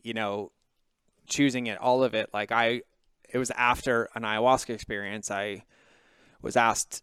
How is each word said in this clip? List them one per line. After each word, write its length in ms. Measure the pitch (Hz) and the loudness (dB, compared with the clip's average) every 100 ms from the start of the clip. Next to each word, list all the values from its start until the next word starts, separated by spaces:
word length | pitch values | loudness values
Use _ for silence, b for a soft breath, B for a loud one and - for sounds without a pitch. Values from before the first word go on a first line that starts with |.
you 120 | 117 | -10
know, 360 | 113 107 101 101 _ _ _ _ _ _ _ - | -4 -4 -4 -8 _ _ _ _ _ _ _ -8
choosing 400 | - 143 123 117 | 2 2 2 -4
it, 120 | 101 | -2
all 240 | 127 127 | 2 4
of 120 | 131 | 2
it. 160 | 110 107 | 0 -2
Like, 200 | 104 104 | -4 0
I, 300 | 117 117 120 - _ _ _ _ | 2 2 0 -6 _ _ _ _
it 100 | 127 | -4
was 120 | 127 | -2
after 560 | 123 123 127 135 117 104 | 2 2 2 2 0 0
an 80 | 113 | -6
ayahuasca 480 | 113 107 123 131 - | -4 2 4 4 0
experience, 600 | 113 - 104 101 107 - | -10 -8 -8 -6 -8 -6
I 340 | 101 101 101 - b b b b b b b | -6 -6 -8 -14 b b b b b b b
was 140 | 113 110 | -2 4
asked, 460 | 113 101 - - | 4 2 -4 -12